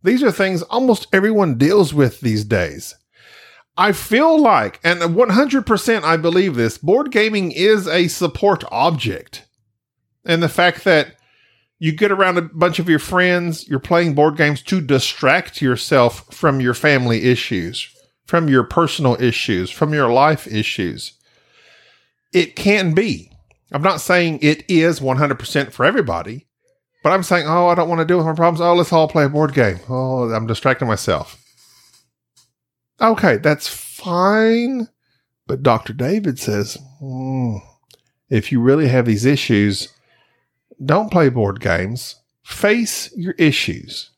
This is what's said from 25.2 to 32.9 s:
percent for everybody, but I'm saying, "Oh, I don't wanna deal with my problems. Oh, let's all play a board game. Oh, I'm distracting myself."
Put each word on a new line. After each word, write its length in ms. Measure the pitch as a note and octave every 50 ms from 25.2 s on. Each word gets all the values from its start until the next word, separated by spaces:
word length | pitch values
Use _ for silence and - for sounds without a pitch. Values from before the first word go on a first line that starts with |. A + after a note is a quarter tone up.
| D3+ C#3+ C3+ A#2+
percent 340 | - - - C#3+ C#3 A2+ -
for 100 | - B2
everybody, 640 | D#3 A3+ C4+ F3 A2+ E2+ E2+ E2+ G2+ A2+ C#3 _ _ _ _ _ _ _ _ _ _ _ _ -
but 80 | D3+
I'm 120 | F#3 F#3+ F3+
saying, 240 | - F3+ F3 D3
"Oh, 200 | D3+ D#3+ F3 F3
I 80 | F3 F3
don't 140 | F3+ E3+ E3
wanna 160 | E3+ E3 D#3+
deal 120 | D#3 F3+
with 100 | F3+ D#3
my 60 | D#3+ D#3
problems. 260 | D#3+ E3 F3 E3+ D#3
Oh, 120 | E3+ F3 E3+
let's 180 | F3 E3 - F3+
all 140 | D#3+ D#3 D3+
play 160 | - E3 D3
a 40 | C#3
board 240 | D3 D3 D#3 D#3 C#3
game. 240 | C#3+ A#2+ G2+ F2+ F2+ - -
Oh, 420 | B2+ B2+ C3 C3 C3 B2+ B2 A2+
I'm 140 | A2+ A2 A2+
distracting 400 | A2+ A2+ - - C#3 B2+ - C3+
myself." 500 | A#2 G#2+ G2 - - F2+ D2 - - - _ _ _ _ _ _ _ _ _ _ _ _ _ _ _ _ _ _ _ _ _ _ _ _ _ _ _ _ _ _ _